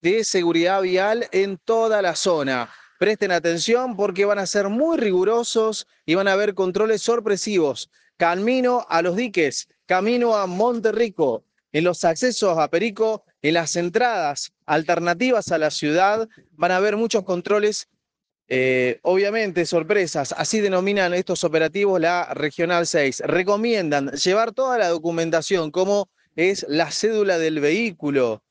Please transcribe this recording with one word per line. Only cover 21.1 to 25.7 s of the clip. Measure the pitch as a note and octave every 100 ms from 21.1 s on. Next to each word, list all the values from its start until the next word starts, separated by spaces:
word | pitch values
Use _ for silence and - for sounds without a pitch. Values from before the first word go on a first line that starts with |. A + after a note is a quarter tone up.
estos | F3+ F#3 F3
operativos | E3+ D#3+ D#3+ F3 G3+ F#3
la | E3 F3 E3+
Regional | C3+ D3 - E3+ F3 E3+
seis. | E3 C#3 B2 -
Recomiendan | D#3+ F3+ G#3 A#3 A3 E3 C#3+ C#3
llevar | C#3+ F#3 G3 A3+
toda | G#3+ C4 B3
la | F#3
documentación, | E3+ D#3 E3 E3 E3 D#3 F#3+ D#3